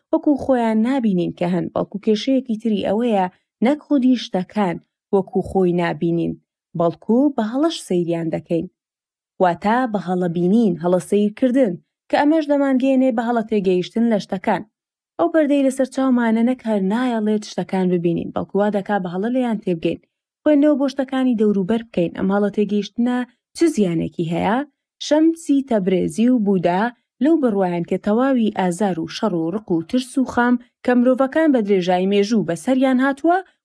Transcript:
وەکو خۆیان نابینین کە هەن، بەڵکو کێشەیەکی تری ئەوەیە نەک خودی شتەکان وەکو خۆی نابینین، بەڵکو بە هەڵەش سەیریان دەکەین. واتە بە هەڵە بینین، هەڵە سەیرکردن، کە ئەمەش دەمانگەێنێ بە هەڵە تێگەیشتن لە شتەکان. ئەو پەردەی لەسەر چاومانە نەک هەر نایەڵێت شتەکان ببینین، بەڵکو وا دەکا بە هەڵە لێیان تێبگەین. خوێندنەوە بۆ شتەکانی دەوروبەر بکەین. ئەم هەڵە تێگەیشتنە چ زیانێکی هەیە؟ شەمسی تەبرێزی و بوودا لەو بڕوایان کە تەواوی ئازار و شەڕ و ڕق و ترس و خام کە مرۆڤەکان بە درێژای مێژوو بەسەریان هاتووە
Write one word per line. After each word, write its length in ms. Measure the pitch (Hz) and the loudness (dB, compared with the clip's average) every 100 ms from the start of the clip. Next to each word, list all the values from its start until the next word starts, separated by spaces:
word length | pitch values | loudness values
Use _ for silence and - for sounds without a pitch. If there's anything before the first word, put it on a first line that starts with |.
| _ | _
وەکو 240 | 320 311 269 | -2 0 0
خۆیان 400 | - 254 226 220 | 0 0 2 0
نابینین 540 | 233 277 226 180 165 | 0 0 0 0 -2
کە 140 | 160 175 | -2 -2
هەن، 160 | 180 165 | -2 -2
بەڵکو 280 | - 170 196 | -4 -6 -4
کێشەیەکی 580 | 220 214 240 262 262 214 | -2 -2 0 -2 -2 -4
تری 240 | 226 202 - | -2 -2 -2
ئەوەیە 380 | 202 240 202 185 - _ _ | -2 0 0 -2 -6 _ _
نەک 180 | 226 294 | 0 0
خودی 360 | - 285 254 240 | 0 2 2 0
شتەکان 580 | - 185 180 214 190 170 - _ _ | -2 -6 -4 -2 -2 -4 -12 _ _
وەکو 260 | 196 190 196 | -2 0 -4
خۆی 320 | 180 190 180 | -2 0 2
نابینین، 600 | 175 170 156 170 170 165 160 _ _ _ 160 | 2 -2 -2 -2 -2 -2 -6 _ _ _ -2
بەڵکو 420 | 170 160 - 233 285 285 | -2 -2 0 2 2 0
بە 80 | 214 | -4
هەڵەش 280 | 254 330 320 - | -2 -2 -4 -2
سەیریان 400 | 180 170 170 160 | -2 0 -2 -4
دەکەین. 380 | 170 - 170 180 _ _ _ _ _ _ _ | -6 -4 -4 -4 _ _ _ _ _ _ _
واتە 380 | 185 170 202 240 254 | 0 0 0 0 0
بە 100 | 202 | -4
هەڵە 300 | 170 180 180 170 | -4 -2 -2 0
بینین، 380 | 175 220 220 160 | 2 4 2 0
هەڵە 160 | 175 180 175 | 0 0 0
سەیرکردن، 640 | 202 208 208 262 247 233 175 _ _ _ | 0 0 0 0 2 0 -2 _ _ _
کە 60 | 277 | 0
ئەمەش 280 | 294 320 285 | 2 2 2
دەمانگەێنێ 640 | 285 277 254 269 262 262 233 | 0 2 2 2 2 2 0
بە 60 | 233 | -2
هەڵە 180 | 240 220 | -2 0
تێگەیشتن 600 | 214 190 185 175 226 233 | -2 0 0 -2 -2 0
لە 100 | 208 | 0
شتەکان. 440 | - 190 - 180 - _ _ _ _ - | -2 -6 -2 -2 -4 _ _ _ _ -4
ئەو 80 | 330 | 0
پەردەی 360 | 330 285 285 269 | 2 2 2 0
لەسەر 200 | 262 262 - | 0 -4 -2
چاومانە 460 | 262 247 233 226 233 | 0 2 2 2 0
نەک 100 | 254 | -2
هەر 180 | 226 214 190 | -2 -2 0
نایەڵێت 520 | 220 254 226 214 214 208 | -2 -2 -2 -2 -2 -4
شتەکان 400 | - 180 190 185 | -8 -4 -2 0
ببینین، 400 | 175 170 165 - | 0 0 -2 -4
بەڵکو 240 | - 175 196 | -8 -4 -2
وا 120 | 208 | 0
دەکا 280 | 208 196 202 | -2 -2 -4
بە 100 | 180 | -4
هەڵە 180 | 180 220 | -6 -4
لێیان 280 | 254 247 220 | -2 -2 -2
تێبگەین. 400 | - 165 170 165 _ _ _ _ | -4 -2 -4 -6 _ _ _ _
خوێندنەوە 360 | 302 294 302 277 | 2 4 4 2
بۆ 100 | 277 | 0
شتەکانی 480 | 269 262 262 254 220 | -4 -4 -2 0 2
دەوروبەر 420 | 214 202 185 226 | 2 2 0 -2
بکەین. 280 | 233 - 170 - | -2 -2 -2 -2
ئەم 120 | 190 | 0
هەڵە 180 | 202 202 | 0 0
تێگەیشتنە 680 | 202 202 208 196 - 240 247 247 _ _ - | 0 0 -2 -4 -2 -2 -2 -6 _ _ 0
چ 40 | 339 | 0
زیانێکی 600 | 294 190 165 165 - 165 | 2 0 0 -4 -6 -4
هەیە؟ 260 | 170 180 240 294 _ _ _ | -2 0 -2 -4 _ _ _
شەمسی 640 | - 294 320 330 - 277 269 | 0 4 4 0 0 0 2
تەبرێزی 600 | 220 185 180 180 156 240 | 0 2 0 0 0 2
و 100 | 254 | 2
بوودا 420 | 202 190 170 180 233 - _ _ | 2 2 2 0 -2 -6 _ _
لەو 140 | 277 330 | 0 2
بڕوایان 460 | 254 202 180 170 170 | 2 0 0 -2 -4
کە 100 | 185 | -4
تەواوی 560 | 208 214 269 254 214 - | 0 0 2 2 0 0
ئازار 400 | 185 175 208 165 | -2 0 -2 -2
و 80 | 165 | -6
شەڕ 260 | - 214 170 | -4 -4 -2
و 160 | 160 | -4
ڕق 140 | 208 - | -6 -4
و 140 | 165 | -4
ترس 300 | 165 254 254 - | -2 -4 -2 -4
و 60 | 254 | -2
خام 300 | - 240 247 - _ | 0 2 0 -4 _
کە 100 | - | 0
مرۆڤەکان 580 | 247 247 254 262 311 320 | 2 4 2 0 2 2
بە 80 | 254 | 2
درێژای 480 | 202 196 175 180 190 | 2 0 2 0 2
مێژوو 360 | 202 202 226 165 | 2 2 0 0
بەسەریان 500 | 170 - 262 262 254 | -4 -2 2 2 2
هاتووە 380 | 269 277 330 370 370 _ | 0 0 0 0 -2 _